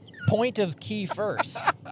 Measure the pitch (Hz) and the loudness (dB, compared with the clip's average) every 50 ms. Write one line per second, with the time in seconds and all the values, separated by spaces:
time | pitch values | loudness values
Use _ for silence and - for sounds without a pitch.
0 | - - - - - - - 214 233 254 226 - 208 175 151 - - - 214 214 | -20 -20 -16 0 2 4 4 4 4 2 2 2 0 0 0 -6 -6 -6 -4 -2
1 | 196 180 - - 208 208 - - - - - - - - - - - - | -2 -4 -2 -2 -2 -2 0 -2 -2 -2 -2 -2 0 0 -2 -2 -6 -12